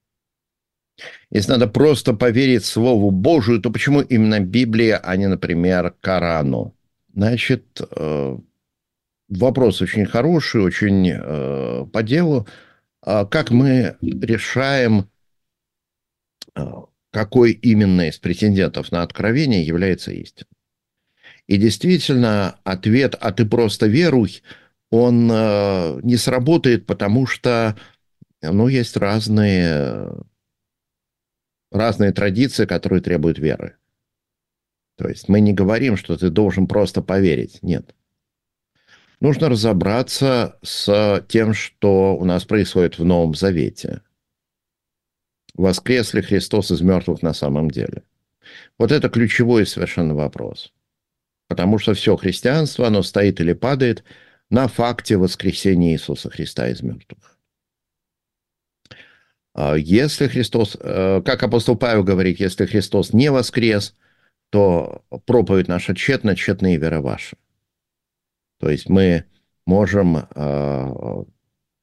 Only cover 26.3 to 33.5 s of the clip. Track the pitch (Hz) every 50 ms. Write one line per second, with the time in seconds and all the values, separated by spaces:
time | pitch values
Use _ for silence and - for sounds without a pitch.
26.3 | 127 127 123 151 170 160 - 131 120 95 - - 98 - 104 101 107 131 131 117
27.3 | - - - 127 120 117 113 110 104 - - - _ _ _ _ _ _ _ _
28.3 | _ _ - 78 92 101 117 131 135 127 113 - - - - 98 107 110 107 107
29.3 | 107 107 104 101 95 90 87 85 78 73 71 64 55 50 50 50 50 50 50 _
30.3 | _ _ _ _ _ _ _ _ _ _ _ _ _ _ _ _ _ _ _ _
31.3 | _ _ _ _ _ _ _ _ - 98 110 117 98 - 104 98 - - 101 104
32.3 | 92 110 139 127 - - 107 92 90 85 - 90 92 87 - 82 87 80 78 82
33.3 | 78 - 71 78